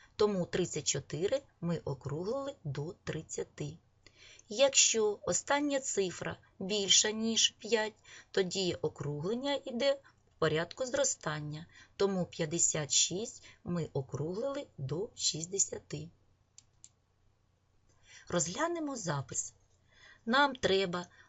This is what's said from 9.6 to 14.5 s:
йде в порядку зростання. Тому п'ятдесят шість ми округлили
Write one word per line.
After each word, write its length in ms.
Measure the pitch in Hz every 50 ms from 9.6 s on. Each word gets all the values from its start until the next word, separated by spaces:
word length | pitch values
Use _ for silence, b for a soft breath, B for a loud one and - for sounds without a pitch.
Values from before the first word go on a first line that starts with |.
| -
йде 280 | 269 233 233 277 277 277
в 460 | 277 - - _ _ _ _ _ -
порядку 460 | 160 156 151 156 170 170 - - 262
зростання. 800 | 247 226 277 277 - - - - 160 151 151 151 147 147 156 170 B B B B B B
Тому 300 | - 196 196 196 185 170
п'ятдесят 640 | - - - 170 151 160 170 - - - 160 151 147
шість 520 | - - - - 160 190 226 247 - - B B B B B
ми 260 | - 175 175 156 - -
округлили 720 | 143 131 - - 135 147 160 185 208 247 277